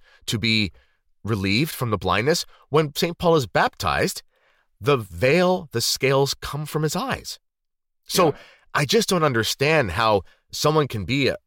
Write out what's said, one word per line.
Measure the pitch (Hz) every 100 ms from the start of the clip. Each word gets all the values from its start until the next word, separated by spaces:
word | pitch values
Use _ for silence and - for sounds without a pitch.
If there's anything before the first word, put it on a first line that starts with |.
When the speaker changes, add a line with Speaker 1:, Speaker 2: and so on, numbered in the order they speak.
| _ _
Speaker 1:
to | - 110
be | 113 110 101 - _ _ _ _
relieved | 98 107 95 104 156
from | - 120
the | 104
blindness. | 90 95 127 170 - - _
When | 147 156 -
Saint | 170 175
Paul | 175 165
is | 117
baptized, | 151 147 - 90 69 147 - - _ _ _ _ _
the | 113 139
veil, | 98 85 127 170 180 185 165
the | -
scales | - - 131 139 139
come | - - 143
from | 151 151
his | 151 180
eyes. | 262 - - - _ _ _ _ _ _ -
So | - 165
Speaker 2:
Yeah. | - - _ _
Speaker 1:
I | - 143
just | 226 202
don't | 185
understand | 151 117 107 - 139 160 110
how | 90 113 101 - _ _
someone | - 151 156 139
can | 110
be | 87 135 123
a, | 76